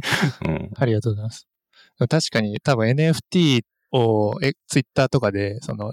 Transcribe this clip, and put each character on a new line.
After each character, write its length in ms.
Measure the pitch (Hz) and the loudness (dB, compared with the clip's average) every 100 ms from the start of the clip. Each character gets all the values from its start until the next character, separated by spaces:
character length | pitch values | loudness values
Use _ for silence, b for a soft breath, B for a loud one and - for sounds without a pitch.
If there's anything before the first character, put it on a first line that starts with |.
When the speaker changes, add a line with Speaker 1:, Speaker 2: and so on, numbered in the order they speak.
| - - | 2 -2
Speaker 1:
<laughs> 240 | 143 - 80 | -2 -2 -4
Speaker 2:
う 20 | |
ん。 220 | 76 92 104 | -4 -6 -2
Speaker 1:
あ 80 | |
り 80 | 123 | 0
が 80 | 107 | 0
と 100 | 117 | 0
う 40 | |
ご 20 | 104 | -4
ざ 60 | |
い 20 | |
ま 60 | 110 | -6
す。 180 | - - _ _ b b - | -10 -18 _ _ b b -2
確 300 | 123 160 - | 0 2 0
か 100 | 117 | -2
に 180 | 104 107 | -2 -2
多 160 | - 123 | 0 2
分 120 | 110 | 2
エ 60 | |
ヌ 100 | 135 | 2
エ 80 | 160 | 2
フ 100 | 160 | 0
テ 160 | - 185 | 0 2
ィ 220 | 160 120 | 2 2
ー 40 | - _ _ | -2 _ _
を、 460 | 131 117 107 104 - | 0 2 2 0 -2
え、 100 | 135 - - | -4 -4 -4
Twitter 400 | - - - 131 | -2 0 0 2
と 120 | 135 | 2
か 120 | 107 | 0
で 280 | 98 101 110 | 0 -2 -6
そ 140 | - | -10
の 180 | 107 104 | -8 -10